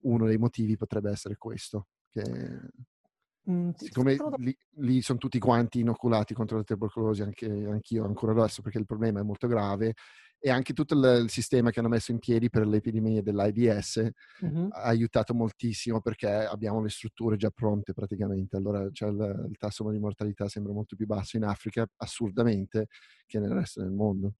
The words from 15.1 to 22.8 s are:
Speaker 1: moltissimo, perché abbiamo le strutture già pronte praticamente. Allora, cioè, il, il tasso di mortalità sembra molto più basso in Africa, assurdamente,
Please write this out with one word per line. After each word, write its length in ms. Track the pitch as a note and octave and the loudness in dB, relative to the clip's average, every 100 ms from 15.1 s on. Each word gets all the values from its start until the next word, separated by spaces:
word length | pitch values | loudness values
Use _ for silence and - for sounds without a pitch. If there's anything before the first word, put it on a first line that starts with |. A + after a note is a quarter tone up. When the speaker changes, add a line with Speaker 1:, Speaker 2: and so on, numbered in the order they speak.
| A#2+ G#2+ | 2 2
Speaker 1:
moltissimo, 680 | A#2+ A2+ - A#2+ G#2 - A2+ | 0 0 -2 -4 -2 -2 0
perché 260 | G#2+ G#2+ G#2 | -2 -2 0
abbiamo 540 | G#2 G#2+ G#2 G#2+ A2 | 0 0 -2 -2 -2
le 80 | G#2+ | -2
strutture 480 | - G#2+ - A2+ G#2+ | -6 -12 -2 0 2
già 120 | G#2 | 0
pronte 440 | - A2 G#2 - | 0 0 0 -2
praticamente. 640 | F#2+ G2+ G2 G2+ F#2+ F#2+ G2 | -6 -6 -4 -2 -2 -2 -2
Allora, 320 | G2 G#2 G2 | -2 -2 -4
cioè, 180 | - G#2+ | -4 -4
il, 340 | G2+ G#2 G2 A#2+ | -2 -2 -4 -8
il 80 | G2+ | -6
tasso 320 | G#2 - G#2+ | -8 -6 -4
di 80 | G#2+ | -2
mortalità 520 | G#2 G2+ G#2 G2 G2+ | -4 -4 -6 -4 -6
sembra 240 | G#2 G2+ | -4 -6
molto 240 | G#2 G#2+ G2 | -6 -8 -6
più 80 | G#2+ | -4
basso 320 | G#2 F#2+ A2+ | -2 -2 -2
in 80 | G#2+ | -2
Africa, 420 | G2+ G#2+ A#2 A2+ _ | -2 -4 -2 -4 _
assurdamente, 920 | G#2+ - A2+ G2 A#2 G2+ F#2+ A2 | -12 -6 -4 2 2 2 -2 -2